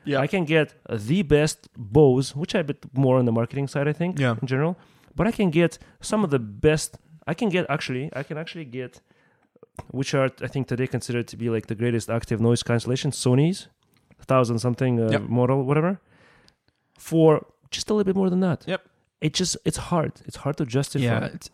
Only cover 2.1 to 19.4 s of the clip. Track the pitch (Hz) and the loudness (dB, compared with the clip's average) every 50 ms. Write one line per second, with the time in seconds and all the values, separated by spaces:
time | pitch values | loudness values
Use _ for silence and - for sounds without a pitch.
2.1 | 127 127 139 - - 139 160 - - 214 160 139 139 - - - - 127 139 127 | 6 4 2 -2 -4 -8 -6 -2 -2 -2 -2 -2 -6 -10 -10 -6 -2 2 4 4
3.1 | 127 131 123 120 113 113 117 - - 139 139 135 - 139 143 147 151 - 170 180 | 4 4 4 2 2 0 0 -2 -4 -6 -6 -4 -4 -2 -2 -2 -2 -2 -4 -4
4.1 | 185 147 139 123 117 113 135 120 131 131 147 165 185 - - _ _ _ _ _ | -2 -2 0 0 -2 -2 -4 -2 -2 0 0 -2 -2 -6 -12 _ _ _ _ _
5.1 | - 139 165 220 233 - 214 180 147 170 170 160 - - - - _ _ - - | -4 -2 0 0 0 0 0 0 2 2 2 2 0 -4 -20 -20 _ _ -8 -4
6.1 | - 214 208 170 139 135 117 104 101 107 - 151 156 156 - - - - _ _ | -2 0 0 2 0 -2 -2 -4 -6 0 2 2 2 2 -2 -6 -12 -16 _ _
7.1 | - - - - 165 - 240 208 165 185 170 - 139 - - - 131 127 135 156 | -20 -14 -8 -8 -6 -2 -2 0 0 0 0 -2 -4 -4 -4 -4 -6 -6 -6 -6
8.1 | - 127 139 - 165 151 165 160 - 175 156 131 117 131 127 123 - - _ _ | -8 -10 -8 -8 -10 -10 -10 -12 -12 -14 -14 -12 -10 -10 -10 -12 -14 -20 _ _
9.1 | _ _ _ _ _ _ _ _ _ _ - - _ - - - - 123 139 - | _ _ _ _ _ _ _ _ _ _ -20 -20 _ -20 -18 -10 -6 -6 -4 -2
10.1 | - 139 135 131 - - - 120 - 139 127 - 127 117 131 123 - 120 - - | 0 0 0 0 -2 -6 -10 -6 -4 -4 -4 -4 -4 -4 -4 -2 -4 -6 -4 -4
11.1 | 120 120 113 - - 107 117 120 113 110 104 - 120 101 117 120 117 117 104 - | -4 -4 -4 -6 -8 -6 -4 -2 -2 -2 -4 -4 -6 -2 -2 0 0 0 -2 -2
12.1 | 113 117 - - 117 104 113 117 120 117 - - 120 117 - 120 123 135 - 147 | -4 -4 -2 -2 -2 2 4 4 2 2 2 0 0 0 0 0 -2 -2 -2 -4
13.1 | - - - 139 123 127 147 165 190 - - - _ _ _ _ _ _ _ _ | -4 0 2 4 4 4 4 4 2 -2 -8 -18 _ _ _ _ _ _ _ _
14.1 | _ _ - - 135 131 127 113 120 113 110 123 123 - 135 127 123 117 113 110 | _ _ -2 2 4 4 4 2 0 0 0 0 0 0 0 0 2 2 2 2
15.1 | 113 113 104 - 110 123 123 123 135 139 135 127 143 156 156 175 202 190 _ _ | 0 0 0 0 0 2 2 2 2 0 2 2 2 2 2 0 -2 -4 _ _
16.1 | _ _ _ _ _ _ _ _ _ _ _ _ _ _ _ _ _ _ - - | _ _ _ _ _ _ _ _ _ _ _ _ _ _ _ _ _ _ -8 -2
17.1 | 160 165 160 160 151 151 - _ _ _ _ - - - - - 220 214 202 190 | 2 6 6 6 6 4 0 _ _ _ _ -12 -10 -8 -4 -2 0 0 2 0
18.1 | 185 196 190 185 180 185 190 185 160 - - - 185 190 _ _ _ _ _ _ | 0 0 0 0 2 2 0 0 0 -2 -4 -6 -8 -8 _ _ _ _ _ _
19.1 | _ - - 156 - - | _ -4 -4 -2 -2 -2